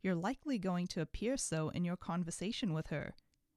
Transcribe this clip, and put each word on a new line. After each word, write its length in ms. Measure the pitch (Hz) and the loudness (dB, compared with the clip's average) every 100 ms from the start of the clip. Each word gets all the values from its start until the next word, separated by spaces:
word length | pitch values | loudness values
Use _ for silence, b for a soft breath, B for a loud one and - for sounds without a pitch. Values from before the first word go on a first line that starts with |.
you're 120 | 190 175 | 4 2
likely 420 | 185 269 302 247 | 2 -2 0 0
going 300 | 185 180 180 | 2 2 0
to 120 | - | 0
appear 360 | 156 - 208 269 | -2 0 0 0
so 320 | - 160 156 | 0 0 0
in 140 | - | 0
your 120 | 175 175 | 0 -2
conversation 760 | - 175 170 - 180 240 214 | -2 -2 -2 -2 -4 0 0
with 160 | 156 - | 0 0
her, 260 | 147 - - _ _ _ | -4 -4 -10 _ _ _